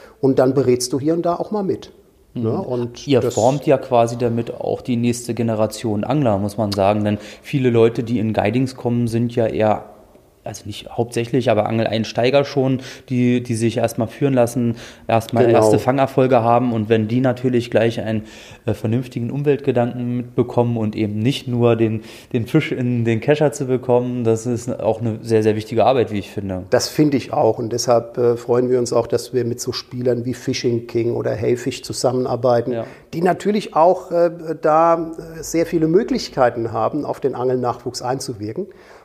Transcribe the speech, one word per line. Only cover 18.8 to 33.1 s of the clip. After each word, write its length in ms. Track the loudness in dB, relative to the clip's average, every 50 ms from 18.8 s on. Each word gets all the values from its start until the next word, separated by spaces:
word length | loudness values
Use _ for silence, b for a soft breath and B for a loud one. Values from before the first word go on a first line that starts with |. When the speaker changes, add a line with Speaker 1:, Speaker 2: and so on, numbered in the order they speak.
| -2 -2 -2 -2 -2 -4 -6 -6 -6 -4
Speaker 2:
Umweltgedanken 840 | -4 -2 0 0 0 0 2 0 2 2 2 0 -2 -4 -4 -4 -4
mitbekommen 600 | -4 -6 -6 -2 -2 -2 0 2 0 0 2 0 0
und 180 | -2 -2 -2
eben 220 | -2 -2 -2 -2 0
nicht 300 | 0 0 0 -2 -4 -4
nur 280 | -2 2 4 4 4
den, 240 | 4 2 0 0 -2 B B B B B B -4
den 140 | -4 -2
Fisch 260 | 0 0 0 0 0 -2
in 320 | -2 -2 -2 0 0 0
den 160 | 0 0 0
Kescher 320 | 2 2 2 4 2 0 0
zu 140 | -2 -4
bekommen, 580 | -2 -2 -2 0 2 2 2 2 0 -4 -2 0
das 220 | 2 0 0 0
ist 240 | -2 -4 -4 -4 -6 -6 -4
auch 220 | -2 -2 -2 0 -2
eine 160 | -4 -4 -4
sehr, 220 | -2 0 2 2 4
sehr 120 | 4 2
wichtige 300 | 0 -2 -4 0 2 4
Arbeit, 260 | 4 4 2 2 0 -2
wie 80 | -6
ich 100 | -6 -6
finde. 320 | -8 -8 -6 -6 -6 -6 -6 0
Speaker 1:
Das 180 | 0 0 0 0
finde 300 | 0 2 2 2 2 0
ich 120 | -2 -2 -2
auch. 240 | 0 2 2 2 0
Und 160 | -2 -4 -4
deshalb, 420 | -4 0 2 2 2 2 -2 -4
äh, 200 | 0 2 2 2 0
freuen 320 | 0 0 2 2 2 2
wir 80 | 2 0
uns 160 | 0 0 0
auch, 120 | 0 0
dass 280 | 0 -2 -4 -4 -2 -4
wir 100 | -2 -2
mit 160 | -2 -4 -6
so 120 | -6 -6 -6
Spielern 520 | -8 -8 -12 -8 -4 -2 0 0 0 -2
wie 80 | -6 -6
Fishing 540 | -6 -4 -4 -4 -2 0 0 0 0 -4
King 280 | -2 -2 -2 0 0 -2
oder 180 | -2 -2 -2 -4
Hey 260 | -2 0 0 0 0
Fish 240 | -2 -6 -6 -6 -8
zusammenarbeiten, 880 | -10 -6 -2 0 0 0 0 -2 -2 -2 0 2 2 2 2 2 0 -4
Speaker 2:
Ja. 140 | -4 -6 B B B B B